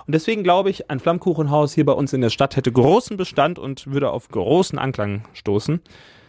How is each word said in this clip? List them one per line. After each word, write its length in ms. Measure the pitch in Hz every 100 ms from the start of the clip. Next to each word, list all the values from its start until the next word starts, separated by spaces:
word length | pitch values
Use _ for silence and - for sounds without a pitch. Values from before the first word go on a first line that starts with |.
| -
Und 80 |
deswegen 280 | 156 156 220
glaube 260 | 180 180 196
ich, 220 | 185 -
ein 100 | 139
Flammkuchenhaus 720 | - 170 - 160 147 147 147
hier 140 | - 143
bei 60 |
uns 180 | 135 139
in 80 | 131
der 80 | 120
Stadt 280 | - 139 -
hätte 140 | 127
großen 460 | 117 127 208 - 202
Bestand 420 | 185 - 143 175
und 280 | 131 135 -
würde 200 | 139 135
auf 180 | - -
großen 500 | 110 92 165 190 -
Anklang 440 | 131 127 104 101 110
stoßen. 480 | - - 104 - 165 - - - _